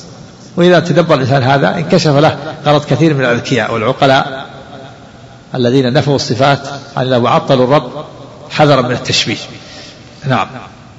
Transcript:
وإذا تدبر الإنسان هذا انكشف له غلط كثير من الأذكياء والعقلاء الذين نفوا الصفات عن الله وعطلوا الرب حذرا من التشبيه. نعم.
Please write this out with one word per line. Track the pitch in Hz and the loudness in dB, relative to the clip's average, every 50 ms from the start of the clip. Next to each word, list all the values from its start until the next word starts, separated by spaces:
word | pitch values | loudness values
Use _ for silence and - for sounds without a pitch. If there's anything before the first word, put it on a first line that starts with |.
| - - - - - - - - - - - | -20 -20 -20 -20 -20 -20 -20 -20 -20 -8 -2
وإذا | - 175 180 180 165 | 2 4 4 4 4
تدبر | 170 175 147 170 165 156 156 | 2 2 0 0 2 2 2
الإنسان | 131 120 110 139 143 120 | 0 2 0 0 2 2
هذا | 131 139 139 139 - - | 2 2 2 2 0 -2
انكشف | 175 156 - 190 175 - 156 139 | -4 -2 0 0 2 2 2 4
له | 139 151 151 - - - - - - - | 4 4 2 0 -2 -8 -12 -14 -4 0
غلط | 147 147 147 139 | 0 0 0 0
كثير | - 147 - 160 165 151 | 0 0 2 2 2 2
من | 135 | 0
الأذكياء | 127 120 120 117 117 - 139 113 107 107 113 | 0 0 -2 -2 -2 -2 -2 -2 0 -2 -2
والعقلاء | 113 110 117 135 - 143 139 135 139 143 143 131 135 143 - - - - - - 139 - - - - - - - - - - - - - - - | -2 -2 -2 0 2 2 4 4 2 0 -2 -8 -12 -14 -16 -18 -20 -20 -20 -20 -20 -20 -20 -20 -20 -20 -20 -20 -20 -20 -20 -20 -20 -16 -8 -4
الذين | 131 120 120 127 139 131 120 123 | -2 0 2 2 2 2 2 0
نفوا | 151 143 147 143 | 0 0 0 0
الصفات | 123 - - 120 104 135 143 139 139 - 135 143 139 - - - | -2 -2 -4 -2 2 2 2 2 0 -2 -8 -14 -14 -16 -10 -8
عن | - 131 | -6 -2
الله | 127 127 120 | 0 0 0
وعطلوا | 120 117 139 165 165 - 143 123 127 | 2 2 0 0 0 2 2 2 2
الرب | 123 143 156 147 - 127 147 151 - - - - - - - - - | 2 2 0 0 -2 -8 -14 -14 -16 -18 -20 -20 -20 -20 -20 -18 -8
حذرا | - - 151 143 143 127 | -2 2 2 4 4 2
من | 123 123 | 2 -2
التشبيه. | 123 - - - 117 - - 120 107 - - - - - - - - - - - - - - - - - - | -4 -6 -4 -2 -2 -2 -2 -4 -6 -8 -10 -14 -18 -20 -20 -20 -20 -20 -20 -20 -20 -20 -20 -20 -20 -10 -4
نعم. | 139 131 107 92 - 131 123 101 95 - - - - - | -2 -2 -2 -2 -4 -8 -14 -18 -18 -20 -20 -20 -20 -20